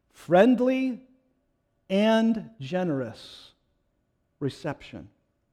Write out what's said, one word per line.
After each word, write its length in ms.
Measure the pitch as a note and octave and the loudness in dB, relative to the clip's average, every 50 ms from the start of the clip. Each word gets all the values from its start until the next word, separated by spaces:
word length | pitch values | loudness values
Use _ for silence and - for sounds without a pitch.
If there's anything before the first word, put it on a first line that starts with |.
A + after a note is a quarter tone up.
| _ _ | _ _
Friendly 920 | _ - - - E3 F3+ G#3 B3+ B3+ A3 B3 B3+ C4 C4 C4 C4 A#3+ - - _ _ _ _ _ _ _ _ _ _ _ _ _ _ _ _ - | _ -18 -4 2 4 6 6 6 4 2 2 0 0 0 -2 -4 -6 -8 -12 _ _ _ _ _ _ _ _ _ _ _ _ _ _ _ _ -4
and 640 | F#3+ G3 G#3+ A3 A3+ A3+ A3+ A3+ A3 A3 E3+ - - - | -2 0 2 2 2 2 2 0 0 -2 -6 -12 -16 -16
generous 920 | C3+ C3 F3 F3+ F#3 F3 C#3+ C3+ B2+ A2 F#2+ - - - - - - - _ _ _ _ _ _ _ _ _ _ _ _ _ _ _ _ _ - | -12 -8 -6 -4 -4 -2 -4 -4 -6 -8 -10 -16 -20 -20 -20 -20 -20 -20 _ _ _ _ _ _ _ _ _ _ _ _ _ _ _ _ _ -10
reception. 680 | D3 C3 - - - D3+ C#3 - - - - F2+ D#2+ G#2 _ _ _ _ _ _ _ _ | -8 -8 -8 -8 -10 -10 -10 -10 -14 -20 -20 -20 -20 -20 _ _ _ _ _ _ _ _